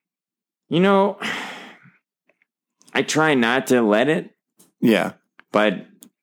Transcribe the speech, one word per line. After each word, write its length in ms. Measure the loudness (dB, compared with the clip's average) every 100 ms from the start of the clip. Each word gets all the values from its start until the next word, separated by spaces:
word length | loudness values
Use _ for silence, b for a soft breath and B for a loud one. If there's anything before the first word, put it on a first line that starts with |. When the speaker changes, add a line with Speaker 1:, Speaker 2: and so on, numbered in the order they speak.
| _ _ _ _ _ _ -6
Speaker 1:
You 120 | -2
know, 360 | 2 2 0 -4 B B B B B B B B _ _ _ _ _ _ _ _ _
I 80 | -6
try 320 | -2 0 2
not 320 | 2 2 0 2
to 140 | 2
let 280 | 2 2 2
it. 260 | -2 -6 _ _ _ _ -2
Speaker 2:
Yeah. 340 | 2 2 0 -8 _ _ _
Speaker 1:
But 360 | 0 0 -2 -10 -20 -20 _